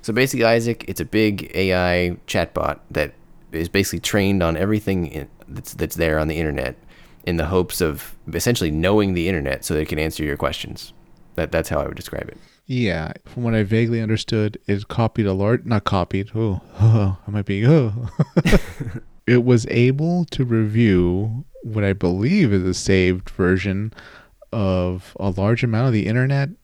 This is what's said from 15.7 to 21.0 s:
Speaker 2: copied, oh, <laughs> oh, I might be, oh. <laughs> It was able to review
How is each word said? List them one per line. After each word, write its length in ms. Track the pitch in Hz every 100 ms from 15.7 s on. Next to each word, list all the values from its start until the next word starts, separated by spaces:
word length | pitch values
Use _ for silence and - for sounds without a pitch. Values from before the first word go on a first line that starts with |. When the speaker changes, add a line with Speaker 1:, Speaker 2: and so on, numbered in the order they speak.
| 110
Speaker 2:
copied, 480 | - 98 85 95 101
oh, 280 | 110 110 95 -
<laughs> 100 | -
oh, 380 | 110 113 101 95 -
I 40 |
might 120 | 104
be, 240 | 98 98 113
oh. 400 | 160 120 104 120 - 147 - 175 - -
<laughs> 580 | - 127 - - - -
It 160 | 123
was 240 | 120 123 110
able 560 | 117 123 135 160 175 165
to 140 | - 127
review 1000 | 113 107 110 117 92